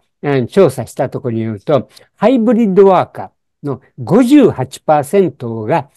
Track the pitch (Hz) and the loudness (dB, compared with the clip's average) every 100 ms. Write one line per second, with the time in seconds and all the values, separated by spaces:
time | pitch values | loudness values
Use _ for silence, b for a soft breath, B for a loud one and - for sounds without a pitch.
0 | _ _ 147 135 113 202 165 - 110 - | _ _ -4 -2 0 2 2 0 -8 -6
1 | 127 135 123 113 113 104 - 139 - b | -6 -6 -6 -6 -6 -8 -4 -4 -4 b
2 | b - 214 262 220 226 220 190 196 175 | b -2 0 2 0 0 2 4 4 2
3 | 123 110 98 _ _ _ 143 123 b - | -2 -10 -16 _ _ _ -12 -12 b -12
4 | 113 202 247 294 190 - 131 - - 147 | 0 2 4 4 4 0 -8 -6 -2 0
5 | 135 202 170 - 120 113 107 165 - | 0 0 -2 -4 -10 -8 -4 -4 -6